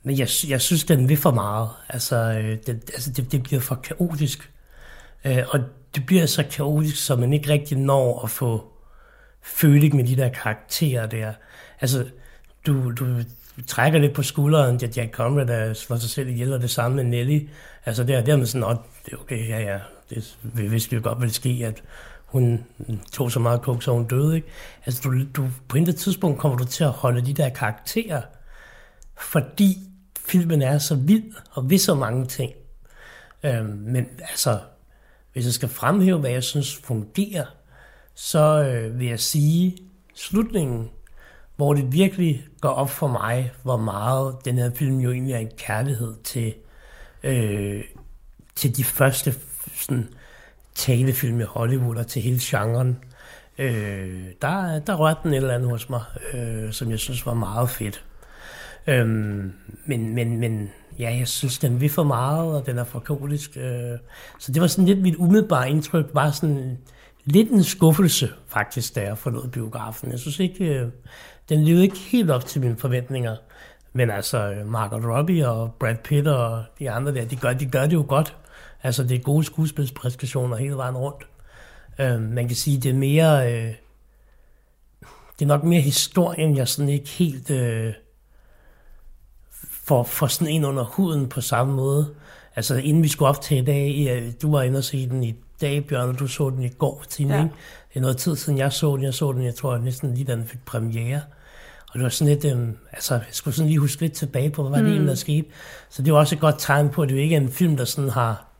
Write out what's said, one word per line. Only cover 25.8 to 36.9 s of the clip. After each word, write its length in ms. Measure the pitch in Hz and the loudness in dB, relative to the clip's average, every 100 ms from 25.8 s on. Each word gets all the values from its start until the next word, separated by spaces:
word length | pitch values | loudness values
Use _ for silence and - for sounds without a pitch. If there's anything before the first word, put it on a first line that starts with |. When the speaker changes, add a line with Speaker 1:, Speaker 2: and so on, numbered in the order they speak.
| 170 - | 2 0
Speaker 1:
tidspunkt 420 | - 180 175 139 | -2 0 0 2
kommer 200 | 151 123 | 0 0
du 60 | |
til 200 | 123 - | -2 0
at 60 | 151 | 0
holde 360 | 120 127 120 123 | 2 0 2 0
de 60 | |
der 140 | 143 139 | 0 -2
karakterer, 720 | 123 107 110 - - 220 151 - - - - - - - - - - | 0 -4 -4 -6 -4 -4 -6 -8 -18 -20 -20 -20 -20 -20 -20 -20 -16
fordi 600 | - 160 - - 196 185 - - _ - - | -2 0 0 2 4 4 -8 -20 _ -16 0
filmen 340 | 185 170 160 | 2 4 2
er 160 | 131 143 | 4 2
så 160 | - | 2
vild 300 | 147 135 220 220 - - | 0 4 4 2 -16 -12
og 180 | - 131 | -6 2
vil 100 | 185 | 4
så 140 | - | 4
mange 320 | 151 120 123 127 | 2 0 -2 -4
ting. 260 | - 123 - - - - - - - - - | -4 -6 -8 -20 -20 -20 -20 -20 -20 -20 -6
Øhm, 220 | 147 117 107 104 104 | -2 -2 -2 -6 -2
men 200 | 127 - - | -2 -2 -8
altså, 380 | - - - 107 - _ - - _ _ _ | -12 -2 0 0 -4 _ -20 -20 _ _ _
hvis 120 | - | -4
jeg 80 | 123 | -2
skal 160 | 117 123 | -2 -4
fremhæve, 500 | - 117 196 185 175 | 0 2 4 4 4
hvad 120 | 131 | 0
jeg 120 | 127 | -2
synes 360 | 127 147 135 - | -2 -4 -4 -8
fungerer, 600 | - | -6